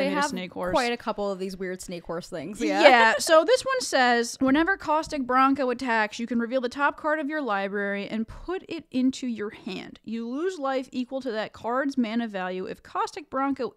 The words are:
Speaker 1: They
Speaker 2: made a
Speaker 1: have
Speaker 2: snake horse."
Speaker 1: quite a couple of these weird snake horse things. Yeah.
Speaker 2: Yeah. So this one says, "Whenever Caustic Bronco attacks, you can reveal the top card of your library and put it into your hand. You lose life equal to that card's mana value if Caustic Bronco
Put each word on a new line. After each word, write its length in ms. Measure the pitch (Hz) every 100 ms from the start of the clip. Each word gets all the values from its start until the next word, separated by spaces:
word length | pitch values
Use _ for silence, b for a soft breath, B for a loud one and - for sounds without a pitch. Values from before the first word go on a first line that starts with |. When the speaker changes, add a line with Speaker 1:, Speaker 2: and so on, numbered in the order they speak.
| 269
Speaker 1:
They 40 |
Speaker 2:
made 80 | 285
a 40 |
Speaker 1:
have 80 | 285
Speaker 2:
snake 220 | 185 185
horse." 200 | 190 180
Speaker 1:
quite 180 | 277 240
a 60 | 240
couple 340 | 233 208 202
of 60 | 190
these 180 | 190 185
weird 280 | 190 185
snake 200 | - 170 -
horse 220 | 170 -
things. 300 | - 165 202
Yeah. 220 | 311 294
Speaker 2:
Yeah. 320 | 302 240 226 208
So 240 | 240 320 339
this 180 | 508
one 160 | 523 523
says, 560 | - 294 247 233 233 -
"Whenever 360 | 262 285 339 392
Caustic 520 | 320 302 311 302 247
Bronco 420 | 254 269 277 254
attacks, 480 | 240 262 226 214 -
you 80 | 233
can 140 | 233
reveal 220 | 233 262
the 60 | 240
top 280 | 269 285 302
card 220 | 311 311
of 100 | 285
your 120 | 311
library 640 | 254 196 196 202 202 202 202
and 180 | 220 220
put 360 | - - 370 -
it 180 | 330 -
into 380 | 254 262 - 254
your 240 | 214 202
hand. 480 | - - 185 - -
You 240 | - 226 233
lose 300 | 269 370 359
life 320 | 269 262 262
equal 300 | 254 247 262
to 100 | 262
that 220 | 214 202
card's 420 | - 220 247 277 269
mana 320 | 226 233 233
value 380 | 202 185 185 185
if 160 | 180
Caustic 480 | - 359 440 381 294
Bronco 460 | 269 277 269 233